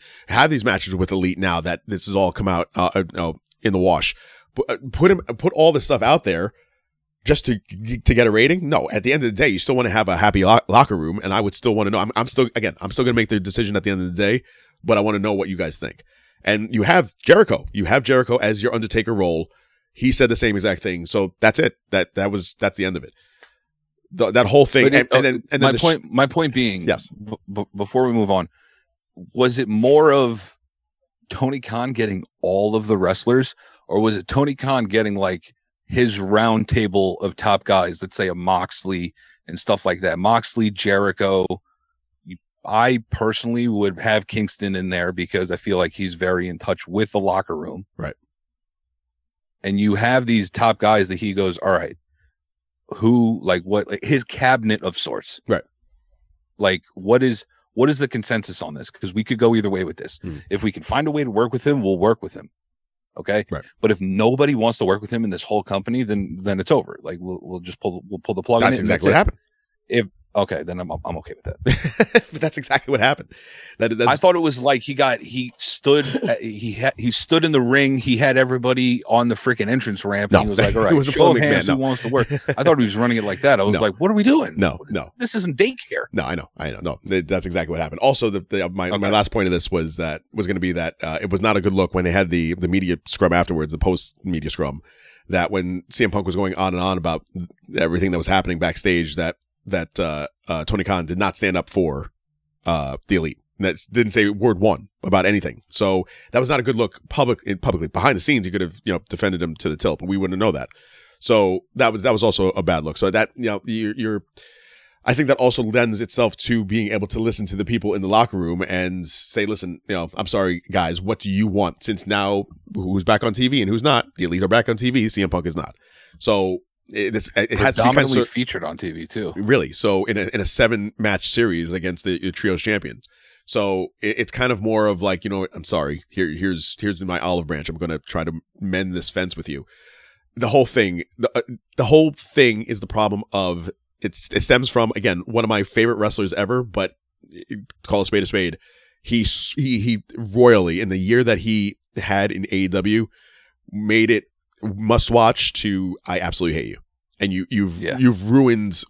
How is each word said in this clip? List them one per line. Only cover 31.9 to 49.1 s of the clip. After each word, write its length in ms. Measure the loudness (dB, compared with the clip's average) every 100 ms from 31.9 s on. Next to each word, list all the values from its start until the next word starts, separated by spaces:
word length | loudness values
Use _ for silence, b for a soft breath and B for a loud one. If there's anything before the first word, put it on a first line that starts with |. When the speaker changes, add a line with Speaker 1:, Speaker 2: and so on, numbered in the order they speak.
Speaker 2:
getting 320 | -2 -2 -4 -8 -6
all 340 | -2 0 2
of 140 | 0 0
the 100 | 2
wrestlers, 560 | 2 0 2 2 2 -6 b b b
or 140 | 2
was 160 | 2 0
it 100 | 0
Tony 300 | 0 0 -2
Khan 280 | -2 0 2
getting, 280 | 0 0
like, 400 | 0 -2 -2 -10 _ _ _ -6
his 320 | 2 2 0
round 500 | 2 4 4 2 0
table 520 | 0 2 2 0 -2
of 160 | -6 -2
top 260 | 0 0
guys, 400 | 2 2 2 -4
let's 140 | -10 -4
say 100 | -4
a 80 |
Moxley 800 | -2 0 0 -2 -8 -6 -6 -6 b b b -14
and 120 | -10
stuff 260 | -2 0 0
like 140 | -2
that? 180 | -2 0
Moxley, 520 | 2 2 0 -2 -2
Jericho. 760 | 0 0 2 2 0 0 0 0 -6 _ _ _ _ _ _ -20 -20 _ _
I 380 | -2 2 4 2 -4
personally 560 | -4 -2 -2 -4 -2 -2
would 320 | 0 -2 -2
have 300 | 0 0 -2
Kingston 480 | -4 -4 -4 -6 -4
in 140 | -4
there 200 | -2 -4
because 400 | -4 -4 -2 -2
I 60 | -4
feel 220 | -2 0
like 140 | 0
he's 220 | -2 -8
very 340 | -4 -2 -2 -4
in 100 | -8
touch 280 | -6 -6 -4
with 240 | -4 -2
the 80 | 0
locker 380 | 0 -2 -4 -8
room. 280 | -8 -14 -16 -12
Speaker 1:
Right. 180 | -12 -12 _ _ _ _ _ _ _ _ _